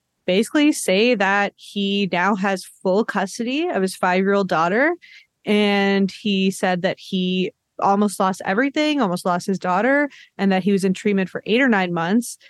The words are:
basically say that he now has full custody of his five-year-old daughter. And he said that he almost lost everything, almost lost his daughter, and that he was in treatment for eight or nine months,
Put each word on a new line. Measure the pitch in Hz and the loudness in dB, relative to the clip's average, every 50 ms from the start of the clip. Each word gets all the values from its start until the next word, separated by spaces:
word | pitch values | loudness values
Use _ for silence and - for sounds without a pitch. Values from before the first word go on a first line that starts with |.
| _ _ _ _ _ | _ _ _ _ _
basically | - 180 190 226 - - 302 294 302 302 | 0 0 0 0 0 2 2 2 2 2
say | - - - 185 196 220 247 247 | 0 0 0 2 2 4 2 2
that | 196 196 190 196 202 202 196 - | 2 2 2 2 0 0 -2 -4
he | _ - - - 202 202 196 196 202 202 180 | _ -18 -12 -6 -4 -2 -2 0 0 0 0
now | 185 175 180 196 220 | 0 0 0 0 0
has | 190 190 202 196 185 - | 0 0 -2 -2 -2 -6
full | - - _ - 190 185 202 233 | -10 -18 _ -2 0 0 0 0
custody | - - 208 196 190 - - 233 233 262 294 339 359 | -2 -2 -4 -4 -4 -6 -6 -6 -4 -4 -2 -2 -2
of | - 196 190 | -2 -2 -2
his | 185 - | -2 -2
five-year-old | - - 185 180 185 196 196 202 202 202 185 | -2 0 0 2 2 2 2 2 0 0 0
daughter. | 185 160 165 175 190 233 277 320 359 339 - - - - - _ _ _ _ | 0 0 0 0 0 2 0 0 0 -4 -8 -16 -20 -20 -20 _ _ _ _
And | 226 214 208 208 202 202 202 196 196 196 196 196 190 | 0 2 2 2 2 2 2 2 2 2 2 0 0
he | - - - 214 202 190 190 190 | -2 -4 -4 -2 0 0 0 0
said | 190 - - 185 180 180 | 0 0 -2 -2 0 0
that | 175 185 - - | -2 -2 -4 -6
he | - - - 185 185 180 185 185 185 - - _ _ _ _ - | -8 -6 -4 -4 -2 -2 -2 -2 -2 -4 -6 _ _ _ _ -2
almost | - 190 202 202 208 208 185 - | 0 2 2 2 2 0 0 0
lost | 196 185 190 - - | 0 0 0 -2 -4
everything, | - 196 208 269 285 - 311 302 302 302 285 240 | -2 -2 0 0 0 0 0 0 0 0 0 0
almost | 185 175 175 - | 0 -2 -2 -2
lost | 190 175 180 - | -2 -2 -2 -2
his | - 196 175 | -4 -4 -4
daughter, | - 185 180 190 214 254 277 285 294 277 - - - - _ - | -2 -2 0 0 2 2 2 2 0 -2 -6 -12 -20 -20 _ -2
and | 196 196 | 0 2
that | 190 185 165 | 2 2 2
he | 202 202 | 2 2
was | 196 185 | 2 2
in | 196 190 | 0 -2
treatment | - - 214 202 190 190 180 | 0 0 0 0 0 -2 -2
for | - - - | -6 -8 -4
eight | - 208 240 | -2 0 2
or | 277 262 | 2 2
nine | 220 196 185 175 175 | 2 2 0 0 -2
months, | 170 165 170 202 240 233 - - - _ - | -2 -2 0 0 0 -2 -4 -8 -16 _ -20